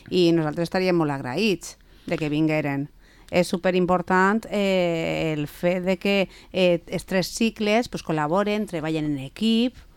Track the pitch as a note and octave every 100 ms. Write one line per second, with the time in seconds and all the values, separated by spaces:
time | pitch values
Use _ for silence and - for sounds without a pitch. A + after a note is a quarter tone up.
0 | - F#3 E3+ E3 D3+ D#3 E3 F#3+ F#3 F3
1 | D3+ C#3 B2+ C#3 A3 F3 - - - -
2 | - E3+ D#3 D3 D#3 D#3 D3 C#3 D3 -
3 | - - - E3+ F3 F#3 F#3+ F#3 F3+ F3+
4 | E3+ F#3 F#3+ A3 - G#3 G3 F#3 F3 E3
5 | E3 D#3 D#3+ D3+ D3 - F3 F#3 F3+ F#3+
6 | G3+ G3+ F#3 - - - F3+ E3+ - F3+
7 | - F#3+ E3 - A3+ A3 G#3 G#3+ B3 E3+
8 | - D#3 D3+ F#3 G#3 G#3 G#3 E3 D#3 D#3+
9 | D3+ C#3+ C3+ - A3+ A3+ B3 - -